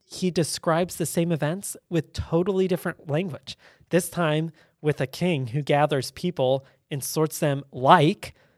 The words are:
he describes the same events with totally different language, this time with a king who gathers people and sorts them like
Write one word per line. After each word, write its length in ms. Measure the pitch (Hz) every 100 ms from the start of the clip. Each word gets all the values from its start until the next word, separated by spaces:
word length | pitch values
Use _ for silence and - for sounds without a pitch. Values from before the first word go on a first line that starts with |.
| _
he 240 | - 185
describes 640 | 170 151 - - 160 180 -
the 80 |
same 260 | 160 - 170
events 460 | 156 147 185 - - _
with 240 | 175 170
totally 520 | - - 165 180 190 190
different 440 | 175 180 165 160
language, 480 | 147 190 131 - - - _ _
this 180 | 170 180
time 440 | 170 165 151 165 - _ _
with 220 | 151 143
a 40 | 135
king 420 | - 175 151 123
who 120 | 135
gathers 520 | 139 143 147 143 120
people 520 | - 175 175 127 135 - _ _
and 140 | 143
sorts 360 | - 156 156 -
them 220 | 151 139 139
like 640 | - 131 175 147 214 - - _